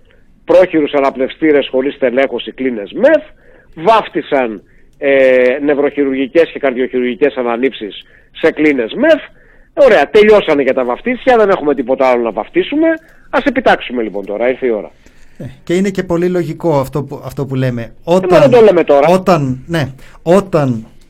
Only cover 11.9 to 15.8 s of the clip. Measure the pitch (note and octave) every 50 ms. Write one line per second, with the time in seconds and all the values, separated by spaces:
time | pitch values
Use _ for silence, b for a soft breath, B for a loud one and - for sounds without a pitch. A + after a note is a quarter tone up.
11.9 | C3 B2+ C3+ C3 B2 A#2+ A#2+ A#2 G2 A2 G#2 - - E3+ F#3+ - C#4 D4+ D#4+ E4
12.9 | E4 D#4 b b b b b b - C#4+ A#3+ C#4+ A#3+ C4 A3 A3+ F#3+ - - -
13.9 | A#2+ B2 A2+ G#2+ F#2 G2+ G2 F#2+ G2+ G#2 A#2 B2 C3 A#2 C3+ B2 A2+ G#2 F2+ -
14.9 | - b b b b b b b b - D3 - - - - - E3+ F3+